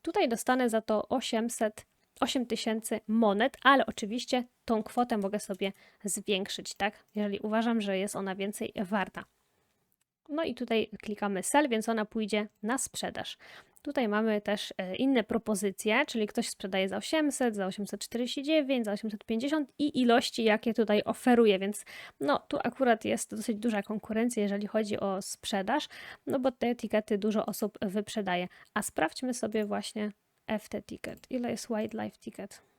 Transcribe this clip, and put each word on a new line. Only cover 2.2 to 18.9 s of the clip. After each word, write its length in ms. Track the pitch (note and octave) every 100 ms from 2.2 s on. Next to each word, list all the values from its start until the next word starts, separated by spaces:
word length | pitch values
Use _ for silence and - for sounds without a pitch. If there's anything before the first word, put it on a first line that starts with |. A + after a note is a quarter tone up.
| C4 C#4 A#3+
tysięcy 540 | A3 A#3 A3 - G#3+ -
monet, 500 | A3 A3 G3 C4 -
ale 220 | B3+ C4+ -
oczywiście 580 | - G#3 A#3+ - B3+ A#3+ _ -
tą 180 | A3
kwotę 340 | G3+ - B3 A3
mogę 220 | G3 G#3
sobie 340 | - F#3+ G3 - - _
zwiększyć, 720 | G3+ G#3 G3+ F#3+ G3+ - G3 -
tak? 280 | G3+ - _ G#3+
Jeżeli 240 | G#3 G3
uważam, 420 | G#3+ A3 A#3 A#3
że 160 | G3+ F#3+
jest 180 | G3+ -
ona 200 | G3 F#3+
więcej 380 | G3 - - -
warta. 480 | F3+ G#3 F#3 - - _ _ _ _ _ _ _ _ _ -
No 140 | D4
i 120 | E4 A#3+
tutaj 340 | A#3+ A3+ - G3+
klikamy 420 | - G#3 G3+ F#3+
sell, 260 | F#3+ C#4+ D4+
więc 200 | A3 A3
ona 160 | A3+ G#3+
pójdzie 420 | A3+ G#3+ G#3 G#3 _
na 140 | G#3+ C4
sprzedaż. 600 | - - - - - - - - - -
Tutaj 260 | - C#4+ A3+
mamy 340 | G#3 A3 G#3
też, 320 | G#3 G#3 - -
e, 180 | F#3 F#3
inne 280 | C4+ C4
propozycje, 800 | G#3+ A3+ - G3+ G3 F#3+ G#3+ A3+ D4
czyli 220 | A3+ G#3
ktoś 220 | - A#3
sprzedaje 400 | - G3 F#3+ F#3+
za 80 | G3
osiemset, 580 | - D#4 D4+ - B3 G#3
za 100 | F#3+
osiemset 360 | G3 G3+ G3
czterdzieści 420 | - A#3 A#3+ -
dziewięć, 420 | C#4 D#4 C4+ C4
za 60 | G#3+